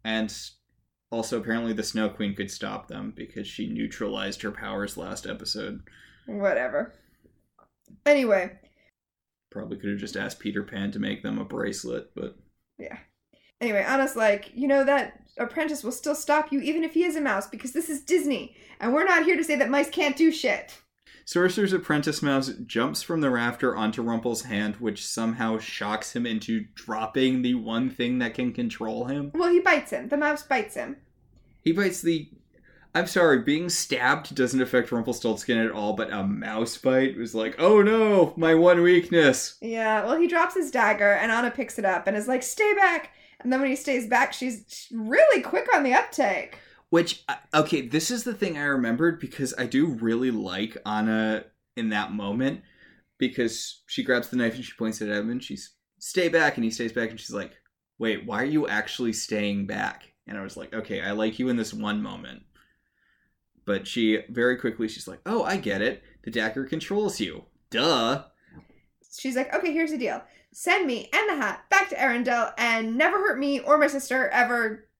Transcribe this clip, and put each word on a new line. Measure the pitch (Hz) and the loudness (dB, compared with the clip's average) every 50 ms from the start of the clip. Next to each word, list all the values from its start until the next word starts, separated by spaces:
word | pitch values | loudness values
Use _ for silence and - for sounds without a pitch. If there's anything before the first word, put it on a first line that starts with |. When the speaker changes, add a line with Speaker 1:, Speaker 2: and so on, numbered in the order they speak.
| - | -4
Speaker 1:
And | 113 110 110 110 107 - - - - _ _ _ _ _ _ _ _ _ _ _ _ | -2 -2 -2 -2 -4 -6 -14 -16 -16 _ _ _ _ _ _ _ _ _ _ _ _
also, | 117 117 113 - 123 113 | -6 -6 -4 -4 -4 -4
apparently, | 101 113 113 117 117 113 | -2 -2 -4 -2 -2 -2
the | 110 107 107 | -4 -4 -4
Snow | - - 110 110 104 | -4 -2 -2 -2 -2
Queen | - - 107 101 98 | -2 -4 -4 -4 -4
could | - 98 95 | -6 -8 -8
stop | - - 104 104 104 104 - - | -8 -10 -10 -8 -10 -10 -12 -12
them | 107 104 104 107 - | -12 -12 -10 -12 -12
because | - - - - 110 104 | -14 -16 -14 -12 -12 -12
she | - - - 104 - | -12 -10 -10 -8 -8
neutralized | 113 113 113 107 - - 113 101 107 104 101 101 98 - | -6 -6 -6 -6 -6 -8 -6 -6 -6 -6 -6 -8 -8 -8
her | - 104 | -8 -10
powers | 107 - 107 98 98 98 101 101 - | -10 -8 -10 -8 -6 -6 -6 -8 -8
last | - 82 95 107 - - | -10 -10 -10 -10 -10 -10
episode. | - 110 - - - - 107 - - 226 208 - - - - - _ _ _ _ | -10 -12 -10 -8 -8 -6 -6 -8 -10 -10 -12 -16 -20 -20 -20 -20 _ _ _ _
Speaker 2:
Whatever. | 254 208 202 202 190 151 120 127 127 - 147 233 - - _ _ _ _ _ _ _ _ _ _ _ _ _ _ _ _ _ _ _ - _ _ | -12 -6 -2 0 0 0 0 -2 -2 -4 -4 -6 -6 -12 _ _ _ _ _ _ _ _ _ _ _ _ _ _ _ _ _ _ _ -20 _ _
Anyway. | 285 294 277 254 226 202 190 180 185 - - _ _ _ _ _ _ _ _ _ _ _ _ _ _ _ _ _ _ | 4 4 6 6 4 2 2 0 -4 -10 -18 _ _ _ _ _ _ _ _ _ _ _ _ _ _ _ _ _ _
Speaker 1:
Probably | - 101 107 - 98 | -14 -14 -10 -10 -12
could | 101 - 101 | -8 -6 -6
have | 101 101 | -6 -6
just | 98 - - | -6 -8 -8
asked | 104 104 107 - - | -8 -8 -8 -10 -8
Peter | - 104 101 101 101 | -8 -4 -4 -4 -6
Pan | - - 98 98 104 | -6 -8 -6 -6 -6
to | 104 104 | -4 -4
make | 104 104 104 - | -4 -4 -6 -6
them | - 110 107 107 | -6 -6 -6 -6
a | 107 | -6
bracelet, | - - - - 104 - - - 60 60 58 - _ _ | -8 -6 -6 -4 -4 -6 -8 -8 -8 -8 -8 -8 _ _
but | - - - - - _ _ _ _ _ _ _ | -10 -10 -10 -12 -16 _ _ _ _ _ _ _
Speaker 2:
Yeah. | - - - - - - _ _ _ _ _ _ _ _ _ _ _ | -18 -16 -14 -16 -16 -20 _ _ _ _ _ _ _ _ _ _ _
Anyway, | 240 233 208 196 - | -4 0 0 0 2
Anna's | - 269 269 269 262 269 | 2 2 2 0 0 0
like, | 233 220 214 202 202 - - - | 2 2 4 2 2 -2 -12 -6
"You | - 277 | -4 2
know, | 277 277 277 | 4 4 4
that | 269 269 285 269 247 - - - - _ _ - | 6 4 4 2 0 -2 -10 -20 -20 _ _ -6
apprentice | 240 226 - 311 320 311 302 - - | -6 -4 -2 -4 -2 -2 -4 -4 -6
will | 226 | -6
still | 254 - - 294 285 | -6 -4 -4 -4 -4
stop | 285 - - 294 311 302 302 | -2 0 2 2 2 2 0
you, | 285 277 | -2 -2
even | - 277 311 330 | -2 -2 -2 -2
if | 320 320 - | -2 0 2
he | 330 359 | 2 2
is | 349 302 | 2 0
a | 320 | 0
mouse, | 294 262 202 196 208 | -2 0 -2 -2 -4
because | - - 214 - 247 | -8 -14 -12 -12 -6
this | - 311 330 320 | -6 -6 -4 -4
is | 302 277 | -8 -8
Disney, | - - 349 349 285 294 262 180 - - _ - - - - _ | 0 2 2 2 2 0 -2 -2 -6 -12 _ -20 -20 -20 -12 _
and | 196 233 | -2 0
we're | 254 311 359 | 2 2 4
not | 381 359 330 311 | 4 4 4 4
here | 339 359 | 4 2
to | 302 320 | 2 2
say | - 294 | 0 2
that | 262 262 220 | 2 2 2
mice | 269 285 302 302 | 2 2 0 0
can't | - 349 311 285 269 | 0 0 0 0 4
do | - 330 320 | 4 4 4
shit." | 311 - - 220 - - - - - - _ _ _ _ _ - - - _ | 4 2 0 -2 -2 -2 -6 -16 -20 -20 _ _ _ _ _ -20 -20 -20 _
Speaker 1:
Sorcerer's | - - 175 180 185 180 220 202 185 | -2 2 2 2 4 4 2 2 2
Apprentice | 185 170 - - 156 147 147 156 147 - | 2 -2 0 0 0 0 2 0 -2 0
Mouse | 156 143 139 135 131 131 107 - 120 | 0 2 2 2 0 -2 -8 -10 -12
jumps | - - 113 120 143 - - | -4 0 0 0 0 -2 -6
from | - - 170 160 | -6 -4 -2 0
the | 151 135 | 2 2
rafter | 123 117 117 120 117 - - 123 - | 2 2 0 -2 -2 0 0 0 0
onto | 98 107 110 110 - | 2 -2 -2 -2 -2
Rumple's | 117 117 117 113 113 123 117 - | -2 -2 -2 -2 -2 -2 -4 -4
hand, | - 123 110 101 107 107 101 | -4 -4 -2 -2 -2 -2 -4
which | 104 120 110 101 - - | -2 -4 -4 -4 -4 -8
somehow | - - 113 113 113 113 113 117 110 110 110 | -8 -4 -2 -2 -2 -2 -2 -2 -2 -2 -2
shocks | 110 - - - 107 104 107 107 - - - | -4 -8 -8 -6 -4 -4 -4 -6 -6 -6 -6
him | 120 120 | -4 -4
into | 117 113 110 - - 113 110 104 - _ | -2 -4 -4 -2 -2 -4 -4 -4 -8 _
dropping | - - - 107 107 110 110 - 131 131 131 131 127 | -18 -10 -8 -6 -6 -6 -2 0 2 2 2 2 2
the | 127 123 123 | 2 0 0
one | 120 110 110 113 117 127 127 | 0 -2 -2 -2 0 -2 -2
thing | 131 - 120 120 127 127 | -2 -2 -2 -2 0 0
that | 120 113 - | -2 -2 -2
can | - 127 123 | -2 -4 -4
control | - - 120 113 - - 117 110 110 113 120 | -2 -2 -4 -4 -4 -6 -6 -6 -4 -4 -4
him. | 127 139 143 143 - - | -4 -4 -4 -6 -4 -2
Speaker 2:
Well, | 320 339 349 | 0 2 4
he | 349 349 | 4 4
bites | 370 381 330 294 - - | 6 4 2 2 0 -4
him. | - - - 254 | -8 -8 -4 -4
The | 285 294 | -2 0
mouse | 302 302 294 294 | 0 0 -2 -2
bites | - _ 269 262 - - - | -2 _ -2 -2 -2 -4 -8
him. | - - - 277 - _ _ _ _ _ _ _ _ _ _ _ _ | -10 -8 -8 -12 -16 _ _ _ _ _ _ _ _ _ _ _ _
Speaker 1:
He | _ 160 | _ 0
bites | 165 190 202 185 175 - | 2 2 2 0 -2 0
the... | - 170 165 160 151 - - _ _ _ _ _ _ _ _ _ _ _ - | 0 0 0 0 -4 -10 -20 _ _ _ _ _ _ _ _ _ _ _ -2
I'm | 165 175 | -2 -2
sorry, | 175 - 185 175 160 139 120 | 2 4 4 6 8 6 6
being | 113 147 147 160 175 175 | 4 2 0 0 0 -2
stabbed | - - - - 135 120 123 131 147 147 - - 139 | -2 -2 -2 -2 -2 2 2 2 2 2 -2 -8 0
doesn't | 135 127 120 131 131 | 0 0 2 4 2
affect | 127 127 - 123 113 - | 2 4 2 2 2 2
Rumpelstiltskin | 127 117 110 127 117 - - 113 107 - - - 120 | -2 -2 -2 -2 -4 -2 0 -2 -2 0 0 0 2
at | 113 113 110 | 2 2 0
all, | - 107 104 107 101 | 0 -2 -2 -2 -2
but | 104 107 - | -2 -2 -4
a | 104 101 98 | -2 -2 -2
mouse | 98 104 107 107 107 107 110 117 113 - | -2 -2 -2 -4 -4 -2 -2 -4 -4 -6
bite | - - 131 131 131 135 135 101 | 0 2 4 4 4 4 2 0
was | - 120 110 - | -4 -8 -4 -2
like, | 110 110 113 - - | -2 -2 -2 0 4
"Oh | 165 185 214 208 | 6 8 8 8
no, | 196 208 220 226 220 214 202 190 165 135 - | 8 8 6 4 6 6 6 6 6 4 2
my | 165 165 160 165 | 0 4 6 8
one | 160 175 175 175 170 | 8 10 8 8 8
weakness." | 170 175 180 175 175 - 175 165 156 262 254 - - - - _ | 8 8 8 6 6 6 6 8 8 8 6 4 -2 -8 -10 _
Speaker 2:
Yeah, | - 226 226 226 220 220 220 214 196 | -10 -6 -4 -2 0 2 2 2 2
well, | 226 294 | 0 2
he | 330 349 339 | 2 2 2
drops | 349 339 339 359 - | 4 2 2 2 0
his | 381 320 277 | -2 -4 -2
dagger, | - 240 220 208 214 208 208 202 | 0 2 4 4 4 4 6 4
and | 202 160 202 226 | 6 4 2 2
Anna | 226 233 247 240 | 2 2 0 0
picks | 233 - 240 - - - | -2 -4 -8 -6 -6 -2
it | 208 | 0
up | 190 185 165 - | 0 0 2 0
and | 190 202 | 0 -2
is | 208 214 254 | 0 -2 0
like, | 262 254 254 | -2 -2 -2
"Stay | - - - 427 415 415 | -4 -2 2 2 2 6
back!" | 403 392 359 339 311 - - _ _ - - _ _ - | 6 4 4 4 0 -4 -10 _ _ -20 -20 _ _ -2
And | 247 | 0
then | 254 262 | 0 2
when | 277 269 | 2 0
he | 262 | 0
stays | 277 - 294 269 254 226 208 | -2 -2 -2 -2 -2 0 2
back, | 247 233 269 277 | 2 2 2 2
she's, | - - 254 254 226 202 - _ | -2 -6 -6 -6 -6 -8 -14 _
she's | - - - - - 226 | -16 -16 -14 -10 -8 -8
really | 214 220 262 508 640 605 494 294 | -4 2 6 6 8 8 6 2
quick | - - - - 494 - | 2 0 -2 -2 2 2
on | 453 320 277 | 2 2 4
the | 254 254 | 4 4
uptake. | - 494 - - - 262 202 190 151 - - - - - - - _ _ _ | 2 2 0 -2 0 0 0 0 -2 -6 -10 -14 -20 -20 -20 -20 _ _ _
Speaker 1:
Which, | - 170 170 170 - - _ - | 4 4 4 2 -4 -8 _ -8
uh, | 139 - - _ - | -8 -8 -8 _ 2
okay, | 151 151 151 - 143 | 2 4 4 0 -2
this | 127 117 131 160 156 - | -2 0 -2 -2 0 0
is | 247 233 - | -4 -4 -4
the | 247 214 | -6 -2
thing | - 202 190 160 147 | -2 -2 -2 -2 -2
I | |
remembered | 147 143 139 131 120 113 117 127 165 170 165 - | -2 0 0 2 2 0 2 2 2 2 2 0
because | - 131 - - 139 123 - | -10 -12 -6 -6 -6 -4 -2
I | - 123 | -4 -4
do | 113 - 131 156 | 0 2 2 2
really | 170 131 110 113 113 117 120 131 127 | 2 0 -2 0 0 2 2 2 0
like | 117 107 104 92 90 98 110 113 - - - | 0 -2 -4 -4 -4 -4 -4 -4 -6 -10 -6
Anna | 104 107 107 107 110 110 110 110 110 110 104 - - _ _ _ _ _ | -4 -2 0 2 2 2 2 2 0 0 -2 -6 -12 _ _ _ _ _
in | 123 113 110 | -4 -4 -2
that | 107 104 104 - | 0 -2 -2 -2
moment | 98 104 101 101 104 120 131 139 160 - - _ _ _ - - _ _ _ _ _ _ | -6 -6 -4 -4 -2 0 0 -2 -2 -4 -14 _ _ _ -20 -20 _ _ _ _ _ _
because | 113 107 - 131 120 113 - - - - - _ _ | -4 -2 0 -2 -2 -2 -2 -6 -10 -12 -14 _ _
she | - - - | -8 -6 -4
grabs | 117 131 123 120 117 - | 0 0 0 0 0 -2
the | - | -2
knife | 123 120 113 113 | 0 0 0 -2
and | 131 120 | -4 -12
she | - - | -14 -8
points | - 117 110 110 - | -6 -6 -6 -4 -4
it | 110 104 | -4 -2
at | 104 104 | -2 -2
him | 104 113 | -2 -4
and | 123 127 | -6 -6
she's, | - - - - - - _ _ _ _ _ _ | -8 -10 -12 -12 -14 -18 _ _ _ _ _ _
"Stay | - - - 190 180 165 | -14 -4 0 0 2 4
back," | 165 165 156 143 - | 4 4 4 4 2
and | 127 113 | 0 -2
he | 110 | -2
stays | 110 - 117 113 | -2 -2 -6 -4
back | 110 123 113 113 | -2 -2 -4 -4
and | 117 - | -6 -12
she's | - - | -14 -10
like, | 113 101 92 - - _ _ _ _ _ _ _ _ _ | -8 -8 -10 -10 -16 _ _ _ _ _ _ _ _ _
"Wait, | 113 110 104 - 104 | -2 -2 -2 -2 -4
why | 117 107 107 | -4 -2 -2
are | 127 | 0
you | 143 151 156 147 - | 2 2 0 0 2
actually | 104 107 - - - - 123 113 | -2 -2 -2 -4 -4 -2 -2 -2
staying | 104 - - - 107 104 104 104 101 101 98 | -2 -4 -4 -4 -2 -2 0 0 0 -2 -2
back?" | 98 101 101 104 - - - - _ _ _ _ | -4 -4 -4 -4 -6 -6 -10 -18 _ _ _ _
And | 98 104 101 | -12 -12 -10
I | |
was | 98 98 - | -10 -10 -12
like, | - - - | -14 -14 -8
"Okay, | 107 110 107 - 104 95 | -8 -8 -6 -6 -6 -6
I | 82 98 | -4 -4
like | 104 107 110 110 104 - | -2 0 -2 -2 -2 -2
you | 127 127 | 0 0
in | 120 | 0
this | 117 110 - 104 | 0 -2 -4 -6
one | 110 107 104 104 104 | -6 -4 -2 -2 -2
moment." | 107 104 98 - - 64 64 - - _ _ _ _ _ _ _ _ _ _ _ _ _ _ _ _ _ _ _ _ _ _ _ _ | -4 -6 -10 -12 -14 -16 -18 -20 -20 _ _ _ _ _ _ _ _ _ _ _ _ _ _ _ _ _ _ _ _ _ _ _ _
But | - 101 95 - | -4 -4 -4 -4
she, | - - 123 113 110 107 104 - - | -4 -2 2 4 4 2 2 -2 -6
very | 123 120 120 123 123 | -2 0 2 2 2
quickly, | 120 - 117 110 - 113 107 | 0 -2 -4 -2 -2 -4 -6
she's | - - - 90 | -6 -10 -14 -14
like, | 95 - _ | -16 -12 _
"Oh, | 180 220 226 | -4 -2 -2
I | - - 190 | 0 -2 -2
get | 196 120 104 98 95 | -2 -2 -4 -2 0
it. | 104 127 139 - _ - - _ | 0 -2 -2 -4 _ -20 -20 _
The | - 113 | -14 -6
dagger | 117 - 110 110 110 135 135 | -4 -2 -2 -2 -4 -4 -6
controls | - 160 160 - - 202 208 214 190 - - | -4 -6 -8 -4 -4 -2 -2 -2 -2 -2 -4
you. | 104 87 76 - - _ _ _ _ _ | -4 -6 -6 -12 -16 _ _ _ _ _
Duh." | - 113 135 165 156 123 113 117 135 147 - _ _ _ _ _ - - - _ _ _ _ _ _ _ _ _ - - | -2 0 2 2 4 2 2 2 0 -2 -6 _ _ _ _ _ -20 -20 -20 _ _ _ _ _ _ _ _ _ -16 -8
Speaker 2:
She's | - 262 240 | -6 -4 -2
like, | 254 269 - - | -2 -2 0 -2
"Okay, | - 370 339 | -2 0 0
here's | 294 330 330 311 | 0 0 0 0
the | 311 240 | -2 -4
deal. | 247 180 120 - - - _ _ _ _ | -4 -4 -4 -6 -10 -16 _ _ _ _
Send | _ - - 339 359 415 359 | _ -6 0 0 2 2 2
me | 269 240 208 151 - | 0 -2 -4 -4 -2
and | - 349 427 427 | 0 0 0 0
the | 339 285 | 0 0
hat | 226 202 185 - - _ | -2 -2 -4 -6 -2 _
back | 392 392 381 381 | 2 2 4 2
to | - | 0
Arendelle | - 262 262 233 240 240 254 240 240 226 - - | 0 2 2 2 0 0 0 2 0 0 -2 -2
and | - 233 233 226 226 226 220 226 | -2 0 0 2 0 0 -2 2
never | 254 311 359 381 392 | 2 2 4 4 2
hurt | 381 415 277 254 | 2 0 0 0
me | 285 277 277 254 | 0 0 0 -2
or | - - 294 302 | 4 4 6 6
my | 294 285 | 6 4
sister | 285 277 - - 247 254 262 - | 2 -4 -4 -2 0 0 0 2
ever. | - 247 240 240 240 240 226 220 214 - - _ _ | 2 2 2 2 2 0 0 -2 -4 -8 -14 _ _